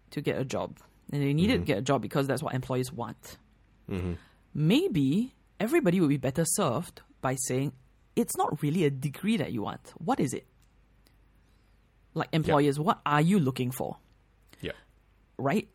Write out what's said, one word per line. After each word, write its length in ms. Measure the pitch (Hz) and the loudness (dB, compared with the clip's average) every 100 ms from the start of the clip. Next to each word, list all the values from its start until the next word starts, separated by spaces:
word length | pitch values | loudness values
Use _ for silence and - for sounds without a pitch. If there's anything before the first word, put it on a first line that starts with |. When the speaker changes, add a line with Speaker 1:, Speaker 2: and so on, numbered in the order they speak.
| _ | _
Speaker 1:
to 100 | 151 | -6
get 160 | 143 98 | -4 -2
a 40 | |
job. 340 | 131 95 92 - - _ - | -4 -4 -6 -10 -20 _ -8
And 100 | 143 | -2
they 120 | 139 | 0
need 160 | 147 214 | 2 4
it 20 | |
to 60 | 196 | 2
Speaker 2:
Mm-hmm. 60 | 117 | 2
Speaker 1:
get 120 | 101 | 0
a 40 | |
job 180 | 135 139 | 2 0
because 240 | - 143 139 | 0 -2 0
that's 160 | 127 | -2
what 120 | 160 | -2
employers 360 | 131 127 127 127 | -4 -2 -2 -2
want. 440 | 120 110 - - - _ _ _ _ - | -6 -10 -10 -20 -20 _ _ _ _ -8
Speaker 2:
Mm-hmm. 240 | 95 90 82 - _ _ | -4 -4 -6 -12 _ _
Speaker 1:
Maybe 800 | 147 156 269 392 170 135 185 254 _ _ - | 0 4 4 2 2 2 0 -2 _ _ -6
everybody 400 | 220 339 190 185 | 0 2 4 4
would 80 | 147 | 2
be 80 | 143 | 2
better 280 | 135 165 160 | 0 0 0
served 560 | - 160 120 - - - - | 0 0 -2 -6 -16 -20 -6
by 140 | 135 | -4
saying, 380 | 135 - 127 147 - _ _ _ - | -4 -2 -2 -2 -6 _ _ _ -2
"It's 200 | 190 359 | -2 -2
not 260 | 392 - | -2 0
really 220 | 147 175 | 0 2
a 60 | 147 | 2
degree 460 | 135 147 - 202 220 | 0 -6 -4 -2 0
that 160 | 123 | -2
you 100 | 110 | -4
want. 300 | 101 - - - | -6 -8 -14 -8
What 220 | 185 269 | -2 0
is 120 | 143 | 0
it?" 140 | - _ _ _ _ _ _ _ _ _ _ _ _ _ _ _ _ _ | -2 _ _ _ _ _ _ _ _ _ _ _ _ _ _ _ _ _
Like, 140 | 160 - | -8 -2
Speaker 2:
Yeah. 40 | 160 | 0
Speaker 1:
employers, 420 | 156 147 147 143 | 2 4 4 2
what 220 | 175 - | 0 0
are 160 | 151 147 | 2 4
you 180 | 165 202 | 6 4
looking 320 | 135 131 127 | 2 0 -4
for? 280 | 123 - - _ _ _ _ _ - | -2 -6 -8 _ _ _ _ _ -12
Speaker 2:
Yeah. 120 | 80 - _ _ _ _ _ - | -10 -12 _ _ _ _ _ -6
Speaker 1:
Right? 320 | 139 196 - | -2 0 -2